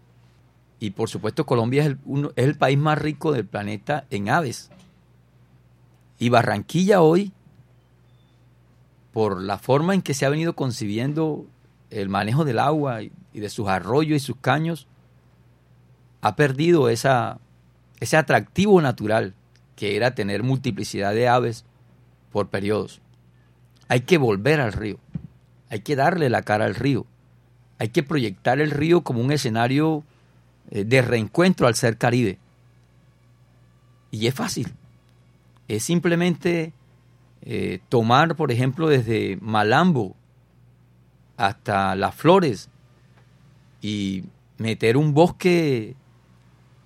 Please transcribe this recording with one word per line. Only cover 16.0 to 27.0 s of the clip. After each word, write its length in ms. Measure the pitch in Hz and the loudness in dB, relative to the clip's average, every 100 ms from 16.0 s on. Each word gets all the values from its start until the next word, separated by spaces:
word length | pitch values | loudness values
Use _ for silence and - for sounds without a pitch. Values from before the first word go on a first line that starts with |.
| _ _ | _ _
ha 140 | 110 101 | -4 2
perdido 540 | 147 131 165 170 123 | 0 2 4 6 4
esa, 500 | 117 139 127 110 - _ _ _ _ _ _ | 2 2 2 0 -8 _ _ _ _ _ _
ese 180 | 123 160 | 0 2
atractivo 640 | 151 127 95 - 208 185 | 4 2 0 0 4 6
natural 520 | 147 113 104 110 98 - _ _ _ - | 4 -2 0 0 -2 -10 _ _ _ -8
que 200 | 104 104 | -4 0
era 200 | 120 127 | 0 0
tener 280 | 98 101 | -4 -2
multiplicidad 720 | 123 135 131 101 107 101 98 | -2 -2 -2 -6 -6 -4 -2
de 160 | 107 123 | 0 2
aves 340 | 123 120 113 - _ _ _ _ _ _ | 2 0 -6 -14 _ _ _ _ _ _
por 180 | 104 98 | -6 -4
periodos. 520 | 98 101 104 95 - _ _ _ _ _ _ _ _ _ | -4 -2 -2 -4 -12 _ _ _ _ _ _ _ _ _
Hay 140 | 123 | -2
que 160 | 120 175 | 2 2
volver 420 | 127 98 110 156 | 2 0 0 0
al 140 | 120 | 0
río, 240 | 95 107 - _ - - - _ _ _ | -4 -8 -10 _ -16 -16 -20 _ _ _
hay 100 | 107 | -12
que 160 | - 139 | -4 0
darle 340 | 143 180 143 | 0 2 0
la 120 | 104 | 0
cara 240 | - 107 110 | 0 0 0
al 100 | 104 | -2
río, 300 | 135 123 | 0 -2